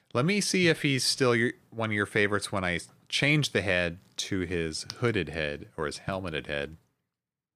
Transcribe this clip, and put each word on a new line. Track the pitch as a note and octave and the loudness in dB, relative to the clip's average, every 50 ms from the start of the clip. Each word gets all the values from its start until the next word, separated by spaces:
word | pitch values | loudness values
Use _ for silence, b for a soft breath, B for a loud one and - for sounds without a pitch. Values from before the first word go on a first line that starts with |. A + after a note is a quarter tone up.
| b b - | b b -2
Let | A#2+ C#3 | 0 2
me | F3+ G#3 G3+ | 2 2 0
see | F#3 - - F#3+ F3+ E3 | 0 0 2 4 4 4
if | D3+ - | 4 4
he's | - C#3+ C3+ B2+ - | 2 0 2 2 2
still | - - - C3+ B2 A#2+ | 0 2 4 4 4 4
your, | A2+ A#2 B2+ - - _ _ | 4 2 0 -2 -6 _ _
one | - A2+ A2+ G#2+ | -6 -4 -2 0
of | G#2+ | 2
your | G#2 G2+ | 0 0
favorites | - - A2 G#2 G2+ G#2 G2 - - | 2 2 2 4 4 2 0 -2 -2
when | G#2 G2 F#2 | -4 -2 -2
I | F2 F2 E2+ - - - _ _ - | 0 -2 -4 -6 -10 -20 _ _ -6
change | - - C#3+ C#3+ D3+ D3+ C3 - | -2 0 2 4 4 4 2 2
the | - G#2+ | 0 0
head | F2+ G2+ F2+ F2+ F2 E2+ E2+ F#2 - - - | 2 2 2 2 2 0 -2 -6 -16 -16 -10
to | - - - G2+ F#2 | -10 -6 -2 -2 -2
his | F2+ E2+ F#2 E2+ E2 D#2+ D#2+ - - - - - | -2 -2 -2 -2 -2 -2 -4 -8 -10 -10 -8 -2
hooded | A#2+ A#2 A2 G2 D#2+ D2 | -2 0 0 0 -2 -2
head | D2+ E2 D#2 D2 D2 D2 - - - | -4 -4 -4 -4 -4 -8 -12 -14 -8
or | - D#2 | -6 -6
his | D2 - - | -6 -6 -6
helmeted | - - G2 F#2+ F#2+ E2+ D#2+ C#2+ - | -8 -6 -6 -6 -6 -6 -6 -6 -6
head. | - D2 C#2+ C#2+ D2 D#2+ - _ _ _ _ _ _ _ _ _ _ _ _ _ _ _ | -4 -4 -4 -4 -6 -10 -18 _ _ _ _ _ _ _ _ _ _ _ _ _ _ _